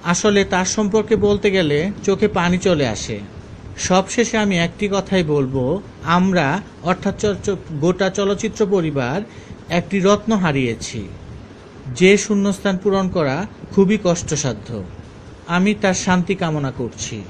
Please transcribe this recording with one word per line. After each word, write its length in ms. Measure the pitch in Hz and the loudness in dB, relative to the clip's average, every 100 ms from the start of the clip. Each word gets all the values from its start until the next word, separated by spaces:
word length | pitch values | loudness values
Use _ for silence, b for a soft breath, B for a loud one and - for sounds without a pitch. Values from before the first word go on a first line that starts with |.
আসলে 420 | 160 180 214 202 190 | 0 2 4 4 2
তার 200 | 190 185 | 0 0
সম্পর্কে 500 | - 208 220 214 220 | 0 0 0 2 2
বলতে 360 | 202 202 208 | 2 2 2
গেলে 400 | 190 160 147 175 208 | 2 2 2 0 -4
চোখে 240 | - 190 208 | -2 2 2
পানি 300 | 196 175 180 | 2 2 2
চলে 300 | 190 165 131 | 2 2 2
আসে।" 320 | 107 - 107 98 - - - - - | -2 -6 -8 -10 -16 -18 -18 -16 -8
সবশেষে 600 | - 185 190 - 233 220 | 2 2 2 0 0 2
আমি 220 | 208 180 | 2 2
একটি 300 | 170 170 208 | 0 -2 -2
কথাই 320 | 196 190 196 | -2 0 0
বলবো, 580 | 165 147 131 135 127 180 - - | 2 2 0 0 0 -2 -4 -12
আমরা 580 | 143 175 190 180 139 175 - - | 0 2 4 4 2 0 -4 -8
অর্থাৎ 380 | 170 185 202 190 | -2 -2 -2 -2
চ-, 240 | 208 196 - | -2 -2 -2
চ-, 100 | 196 - 151 | -4 -4 -2
গোটা 300 | 160 185 196 | 0 2 0
চলচ্চিত্র 560 | 190 196 202 220 - 208 | 0 0 0 -2 -2 2
পরিবার 560 | 196 160 143 120 156 220 B B B - | 2 2 0 -2 -2 -6 B B B -2
একটি 300 | 170 170 196 | -2 0 0
রত্ন 360 | 190 208 208 220 | 4 2 2 0
হারিয়েছি, 720 | 180 135 127 113 - 117 95 - - - - - - - - 123 | 2 0 0 -2 -8 -10 -10 -14 -16 -16 -18 -20 -20 -16 -12 2
যে 220 | 185 202 | 6 6
শূন্যস্থান 600 | - 208 196 190 202 185 | 4 0 2 0 -2 0
পূরণ 320 | 208 196 190 | 0 0 0
করা 380 | 180 147 139 202 - - - | 0 0 0 -4 -10 -4 2
খুবই 220 | 190 214 | 4 4
কষ্টসাধ্য। 800 | 190 170 - 151 135 110 - 113 90 - - - - - - | 2 0 0 -2 -2 -4 -8 -10 -10 -14 -18 -18 -20 -18 -2
আমি 280 | 170 196 208 | 2 2 2
তার 120 | 202 | 2
শান্তি 420 | 185 - 185 175 185 | 0 2 2 2 0
কামনা 360 | 170 151 139 | 0 -2 -2
করছি। 500 | 123 120 - - 110 90 | -4 -6 -6 -10 -10 -10